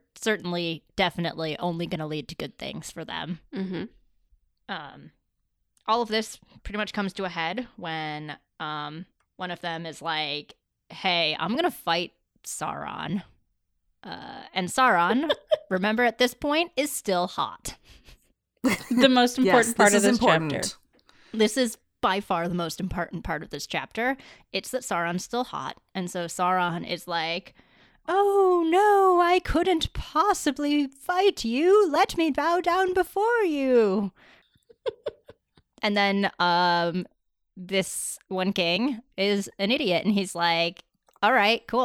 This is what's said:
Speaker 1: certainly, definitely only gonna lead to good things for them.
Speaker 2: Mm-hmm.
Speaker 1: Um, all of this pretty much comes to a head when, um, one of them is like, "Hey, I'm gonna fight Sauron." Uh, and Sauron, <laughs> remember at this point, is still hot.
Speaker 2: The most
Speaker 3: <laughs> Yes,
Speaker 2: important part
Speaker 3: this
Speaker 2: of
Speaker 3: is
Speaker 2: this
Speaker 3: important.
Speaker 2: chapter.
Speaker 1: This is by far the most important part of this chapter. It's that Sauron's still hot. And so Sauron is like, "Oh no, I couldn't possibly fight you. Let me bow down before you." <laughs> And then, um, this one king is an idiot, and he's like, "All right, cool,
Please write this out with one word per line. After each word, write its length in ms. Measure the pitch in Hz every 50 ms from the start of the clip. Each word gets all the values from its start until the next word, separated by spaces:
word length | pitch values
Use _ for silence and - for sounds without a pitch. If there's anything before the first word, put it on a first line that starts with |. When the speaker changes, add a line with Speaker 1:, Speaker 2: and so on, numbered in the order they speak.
| _ _ _
Speaker 1:
certainly, 680 | - - 226 214 208 190 175 175 175 175 165 165 151 - _ _
definitely 640 | - 190 175 - - 170 165 - 156 165 156 151 -
only 280 | - 175 170 165 175 165
gonna 180 | 180 160 156 151
lead 200 | 156 156 143 -
to 80 | -
good 220 | - - 143 - -
things 320 | - - - - 156 -
for 120 | - - 160
them. 360 | - - 165 160 151 180 160 _ _ -
Speaker 2:
Mm-hmm. 300 | - 190 185 185 165 180 240 _ _ _ _ _ _ _ _ _ _ _ _ _ _ _ -
Speaker 1:
Um, 420 | 202 165 151 139 - 139 143 156 _ _ _ _ _ _ _ _ _ _ _ _ _ _ _ -
all 140 | 220 240 240
of 60 | 208
this 300 | 208 220 220 - - - _ _ - - -
pretty 140 | - 202 214
much 160 | 214 208 -
comes 200 | 214 202 190 -
to 100 | - 196
a 40 | 180
head 380 | 170 180 165 165 180 226 254 - _ -
when, 600 | 185 170 160 160 160 151 151 151 151 151 147 - _ _ _ -
um, 460 | 160 151 151 151 147 147 151 160 180 - _ _ _ _ _ -
one 120 | 185 180
of 100 | 175 170
them 240 | - 175 165 160 170 165
is 140 | 151 -
like, 540 | 151 165 160 156 156 147 143 147 147 - - _ _ _ _ _ _ -
"Hey, 460 | - - - 190 175 170 170 156 151 147
I'm 160 | 156 180 220
gonna 160 | 277 339 359
fight 420 | - - - - 165 175 180 - _ _ _ _ _ _ -
Sauron." 800 | - - - 156 156 147 143 147 151 - 151 156 151 160 208 - - _ _ _ _ _ _ _ _ _ _ _ _ _ _ -
Uh, 400 | - - - - 117 123 - - - -
and 140 | 185 185 175
Sauron, 600 | - - 262 254 214 175 170 180 214 254 302 311 571 - - -
<laughs> 180 | 640 - - -
remember 320 | 190 185 185 214 220 220 247
at 160 | 240 226 -
this 160 | 254 247 -
point, 360 | - - 294 294 320 349 339 _ -
is 140 | 285 294
still 340 | - - - - 190 180 175 185
hot. 480 | - - - - 85 - - - - - _ - - - _ - - - _ _ _ _ _ _ _ _ - 262 196 - - -
Speaker 2:
The 180 | 247 233 254 262
most 280 | 254 247 247 247 247 -
Speaker 3:
<laughs> 20 |
Yes, 80 | 254 190 185 247 226 233
Speaker 2:
important 80 | 233 -
part 140 | 226 208
Speaker 3:
this 20 | 202
Speaker 2:
of 40 | 208
Speaker 3:
is 60 | 214
Speaker 2:
this 160 | 254 247 226
Speaker 3:
important. 320 | - 233 165 160 160 156
Speaker 2:
chapter. 180 | - - - - - - _ _ _ _ _ _ _ _ _ _ -
Speaker 1:
This 240 | 220 214 214 - 269
is 200 | 254 226 - - _ _ _ _
by 180 | - 220 190 202
far 280 | 202 - 196 170 170 170
the 60 | 170
most 240 | 175 170 160 - -
important 440 | 175 185 - 185 170 156 - 165 -
part 180 | - 165 151 160
of 60 | -
this 160 | - 143 -
chapter. 520 | - - 160 131 - - - 233 254 269 262 - - - - _ _
It's 180 | - 196 190 -
that 100 | - 254 -
Sauron's 400 | - 202 170 170 170 175 185 -
still 220 | - - 240 247
hot. 320 | - - 147 135 - - _ _ _ -
And 160 | 190 185 180
so 140 | - 185 175
Sauron 640 | 170 - - 180 180 185 185 180 175 170 170 160 -
is 180 | 175 170 - -
like, 460 | 170 170 160 160 170 180 - - - _ _ _ _ _ _ _ _ _ _ -
"Oh 580 | 339 392 403 403 392 403 392 370 359 349 339 320
no, 500 | 330 370 415 415 415 403 392 381 370 349
I 180 | 349 339 359 370
couldn't 520 | 359 - - 311 349 370 370 330 - - -
possibly 960 | - - - - 302 330 415 392 - - 302 262 - 294 285 294 294 285 269
fight 560 | - - - - 359 359 392 403 381 - -
you. 440 | 226 233 262 311 359 392 427 415 339
Let 280 | 285 302 381 - - -
me 120 | 330 320
bow 280 | 262 - 285 320 339 359
down 320 | 330 349 339 370 381 370 370
before 500 | 370 359 - - 392 415 453 480 466 427
you." 680 | 349 302 285 269 262 254 240 226 202 190 214 202 190 - _
<laughs> 40 | _ - - _ _ _ _ _ _ _ - _ - - - - - - - _ _ - - _ _ _ _ _ _ _ _ -
And 140 | - 214 208
then, 360 | 202 202 196 196 196 202 - - -
um, 680 | 175 175 170 175 180 175 170 175 170 170 165 180 - - _ _ _ _ _ _ _ _ _
this 600 | - 185 175 190 190 190 - - - - - - - _ -
one 220 | 190 185 185 190 196
king 480 | - 175 170 170 185 233 285 269 214 - _ _
is 340 | - 190 202 202 202 190 - - -
an 120 | 196 196
idiot, 320 | 247 277 302 202 175 170 -
and 80 | 185 214
he's 200 | 196 196 175 -
like, 480 | 170 170 170 170 165 170 170 175 - - _ _ _ _ _ _ _
"All 120 | - 214 254
right, 320 | 247 202 214 233 220 - -
cool, 140 | - 247 254